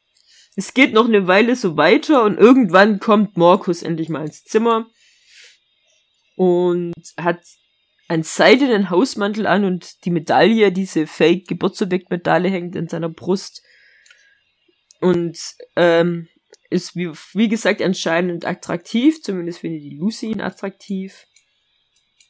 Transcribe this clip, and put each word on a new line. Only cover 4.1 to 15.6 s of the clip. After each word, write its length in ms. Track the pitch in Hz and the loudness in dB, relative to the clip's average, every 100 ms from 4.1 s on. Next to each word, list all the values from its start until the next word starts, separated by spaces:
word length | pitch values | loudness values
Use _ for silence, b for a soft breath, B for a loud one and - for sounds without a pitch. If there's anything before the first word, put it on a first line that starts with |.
| 147 156 | -8 -10
ins 200 | - - | -14 -4
Zimmer 400 | 220 226 226 226 b b b b b b b _ _ _ _ _ _ _ - | -2 0 -2 -4 b b b b b b b _ _ _ _ _ _ _ -2
und 580 | 185 175 180 175 170 170 - - | 0 2 0 -2 -4 -10 -16 -6
hat 200 | 170 170 - - _ _ _ _ - | -4 -4 -8 -20 _ _ _ _ -6
einen 160 | 165 | -4
seidenen 680 | 160 - 175 247 269 214 185 | -4 2 4 6 4 0 0
Hausmantel 580 | 175 262 - 202 214 208 | 0 0 -2 -6 -4 -2
an 180 | 185 196 | 0 0
und 400 | 180 - - - | -4 -10 -10 -4
die 60 | |
Medaille, 600 | 170 147 123 180 226 202 | -4 0 2 4 4 2
diese 360 | 180 190 160 156 | 0 -4 -4 -4
Fake-Geburtsobjekt-Medaille 1400 | - 160 175 - 170 - - 190 180 - 180 170 160 180 | 0 2 2 -2 -6 -6 -4 -4 -4 -6 -6 -2 0 0
hängt 280 | 190 175 175 | -4 -6 -10
an 100 | 165 | -8
seiner 220 | 165 165 | -8 -8
Brust 540 | 160 180 190 - - b b b b b b b b b _ _ _ _ - | -8 -4 -4 -6 -20 b b b b b b b b b _ _ _ _ -4
und, 360 | 180 175 170 160 - - | -2 0 -2 -8 -14 -16